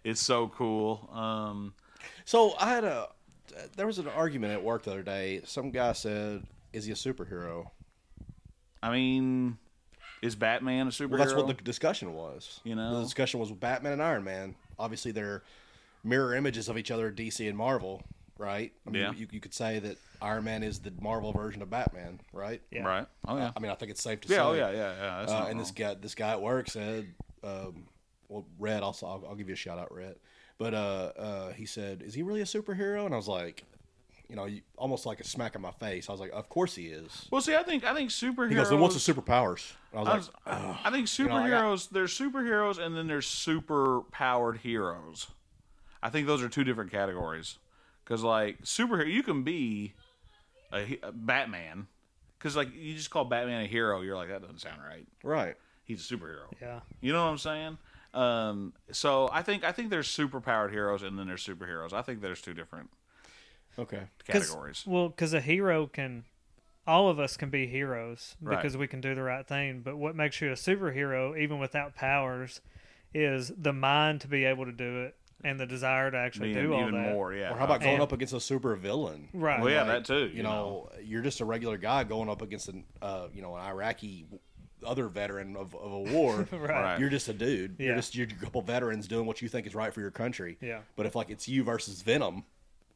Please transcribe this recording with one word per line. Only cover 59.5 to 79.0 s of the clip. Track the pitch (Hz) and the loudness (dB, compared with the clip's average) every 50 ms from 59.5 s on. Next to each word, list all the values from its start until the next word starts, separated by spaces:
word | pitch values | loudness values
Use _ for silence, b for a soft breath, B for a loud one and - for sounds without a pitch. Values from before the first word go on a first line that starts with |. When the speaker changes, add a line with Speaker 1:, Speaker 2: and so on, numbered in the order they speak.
| 202 196 165 | 0 0 0
Speaker 1:
I | 165 | 0
think | 180 - 233 214 | 0 -2 -2 -2
there's | 196 160 139 - | 0 0 0 0
superpowered | - - 151 135 135 127 - 131 113 110 104 98 | 0 0 0 0 0 -2 0 2 2 4 2 2
heroes, | 104 104 104 101 101 98 | 0 0 2 2 2 0
and | 101 95 98 | -2 -6 -6
then | 98 95 | -6 -6
there's | 92 92 87 - | -6 -6 -6 -6
superheroes. | 104 90 82 90 87 85 82 82 82 95 | -8 -8 -8 -8 -8 -6 -6 -6 -6 -6
I | 110 | -6
think | 123 - 123 107 | -4 -6 -6 -6
there's | 101 92 87 - | -6 -6 -6 -6
two | - 90 85 | -8 -10 -10
different | 82 80 - 82 82 - - _ _ _ B B B B B B B B B B B B B - - | -10 -12 -12 -14 -16 -16 -18 _ _ _ B B B B B B B B B B B B B -10 -10
Speaker 2:
Okay. | 117 - - 101 98 - - - - | -8 -6 -8 -10 -10 -12 -16 -14 -2
Speaker 3:
'Cause, | - - - 82 80 | 2 2 2 2 0
Speaker 1:
categories. | 80 76 69 73 - - - | -4 -6 -10 -10 -10 -10 -4
Speaker 3:
well, | 196 180 180 175 170 | 0 2 2 2 0
'cause | - - 170 156 165 | 0 -2 0 2 2
a | 151 | 2
hero | 127 143 170 190 196 185 165 160 151 | 2 4 4 4 4 4 4 4 2
can, | 139 - 151 135 127 123 117 117 - _ _ _ _ - - _ _ _ _ _ | 0 -4 -6 -6 -6 -6 -10 -12 -16 _ _ _ _ -20 -20 _ _ _ _ _
all | 165 160 180 202 190 | 6 8 8 8 8
of | 160 147 | 6 4
us | 143 131 - | 2 0 -2
can | - 156 135 | -4 -2 0
be | 139 139 131 | 0 0 0
heroes | 120 127 135 139 135 123 117 117 117 120 - - - - - | 0 0 -2 0 0 -2 -2 -4 -6 -8 -10 -14 -16 -16 -8
Speaker 1:
Right. | 160 151 101 | -2 0 2
Speaker 3:
because | 90 - 143 131 | 2 2 0 0
we | 131 143 | -2 -2
can | 131 - 135 | -4 -4 -2
do | 127 135 135 | -2 -2 -2
the | 131 131 | 0 -2
right | 127 127 135 135 | -2 -2 -4 -4
thing. | - 139 143 139 139 127 127 | -2 -2 0 0 -2 -4 -4
But | 117 135 147 | -6 -6 -4
what | 147 147 156 165 | -2 -2 -2 0
makes | 156 151 147 - - | 2 0 0 2 0
you | 160 139 | 0 0
a | 127 | 0
superhero, | - - 185 196 196 190 156 127 139 143 139 131 127 131 135 156 156 | 2 2 2 4 4 2 0 0 0 0 2 2 2 2 0 2 2
even | 151 147 151 143 | 0 2 2 0
without | 135 131 - 147 143 143 - | -2 0 0 -2 -2 -4 -4
powers, | - 135 131 139 139 135 127 127 127 131 123 - - b b b b b b b b b b - | -2 2 4 4 4 4 2 0 -4 -6 -8 -10 -14 b b b b b b b b b b 0
is | 151 151 143 135 131 123 131 - | 2 4 4 4 2 0 -4 -4
the | 190 151 143 139 | 0 2 2 2
mind | 135 135 139 143 151 151 156 151 143 | 4 4 6 6 6 6 6 4 0
to | - | -2
be | 139 143 139 131 | 0 2 4 6
able | 131 131 127 131 | 4 4 4 0
to | 123 120 | -4 -6
do | 120 127 123 123 123 123 | -4 -4 -4 -2 -4 -4
it | 135 - - _ - - - - | -6 -8 -14 _ -20 -14 -6 -4
and | 143 135 131 | -2 -2 -2
the | 131 | -2
desire | 123 131 123 131 131 131 131 135 135 | -4 -2 0 2 4 4 4 4 2
to | 131 | 2
actually | 123 123 123 - 104 113 107 107 | 0 0 0 -2 -2 -2 0 2
Speaker 1:
Being | 127 139 | 2 4
Speaker 3:
do | 156 151 | 4 4
all | 131 | 4
Speaker 1:
even | - 110 107 | 4 2 2
Speaker 3:
that. | 104 104 104 104 | 2 2 2 2
Speaker 1:
more, | 101 95 92 95 | 2 0 0 -2
yeah. | 101 98 92 113 | -2 -2 -2 0
Speaker 2:
Or | |
how | 120 139 | 2 4
about | 147 143 123 | 4 4 6
going | 147 135 139 | 6 6 6
Speaker 3:
And | 143 143 | 6 4
Speaker 2:
up | 135 | 4
against | 135 120 131 - 131 | 2 0 -2 -2 -2
a | 120 | -4
super | - - 135 131 123 123 107 | -2 0 0 2 2 2 0
villain? | 95 90 98 117 156 | 0 0 0 0 0